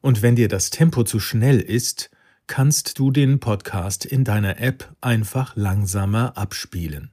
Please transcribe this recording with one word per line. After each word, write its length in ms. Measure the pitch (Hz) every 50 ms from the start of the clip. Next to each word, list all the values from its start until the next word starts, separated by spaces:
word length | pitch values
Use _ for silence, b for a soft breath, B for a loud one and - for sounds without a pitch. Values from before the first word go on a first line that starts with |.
Und 220 | - 139 127 107 101
wenn 120 | 120 120
dir 140 | 120 117 101
das 220 | - 95 - -
Tempo 340 | - - 160 170 156 123 117
zu 160 | - - 110
schnell 400 | 98 - - 117 107 135 143 113
ist, 500 | - - 101 120 120 - - - - - b b b b b b b
kannst 520 | _ - - 135 143 151 - - - - -
du 120 | 139 135
den 280 | 135 147 143 131 139 135
Podcast 680 | - 117 107 98 - - - 95 87 98 98 - -
in 180 | - - 131 131
deiner 340 | 117 104 107 104 98 92 -
App 360 | 117 127 131 - - - - _ -
einfach 540 | 127 117 110 107 101 - 131 131 - -
langsamer 840 | - 104 101 95 101 101 95 92 101 98 95 104 113 120 127 - -
abspielen. 720 | 101 - - - - - - 90 85 80 73 71 65 -